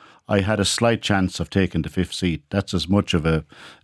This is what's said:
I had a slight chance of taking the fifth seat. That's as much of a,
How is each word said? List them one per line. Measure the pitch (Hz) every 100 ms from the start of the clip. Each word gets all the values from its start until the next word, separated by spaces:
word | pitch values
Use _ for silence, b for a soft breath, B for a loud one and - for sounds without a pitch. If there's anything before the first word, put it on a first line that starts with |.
| b b -
I | 104
had | 95 107
a | 98
slight | - 117 113
chance | - 101 92 -
of | 85
taking | 98 92 87
the | 78
fifth | - 87
seat. | - 92 78 -
That's | 98 -
as | 90 80
much | 101 98
of | 90 78
a, | 80 - B B B